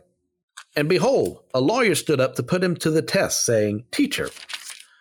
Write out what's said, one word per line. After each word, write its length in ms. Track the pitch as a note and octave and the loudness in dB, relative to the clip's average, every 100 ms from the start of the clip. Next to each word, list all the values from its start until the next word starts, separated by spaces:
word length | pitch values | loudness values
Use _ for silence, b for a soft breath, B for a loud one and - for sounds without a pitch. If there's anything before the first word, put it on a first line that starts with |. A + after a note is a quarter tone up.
| _ _ _ _ _ - - | _ _ _ _ _ -20 -10
"And 140 | - D3 | -4 0
behold, 560 | F3+ G#3 B3+ G2+ - _ | 2 2 2 0 -4 _
a 80 | C3 | 0
lawyer 340 | C3 A#3 A#3+ | 2 2 2
stood 260 | D#3+ - C#3+ | 2 0 0
up 140 | C3 - | 0 -2
to 60 | |
put 220 | B2 F3+ | -2 0
him 100 | F#3 D#3+ | 0 0
to 140 | E3 | 0
the 120 | D#3+ | 0
test, 420 | D#3 G3 - - | 0 0 0 0
saying, 400 | - A#2 G#2 G#2 - | 2 2 2 -2 -6
'Teacher, 380 | - D4 - C2 - - - - B B B | -2 -2 -2 -6 -10 -14 -14 -14 B B B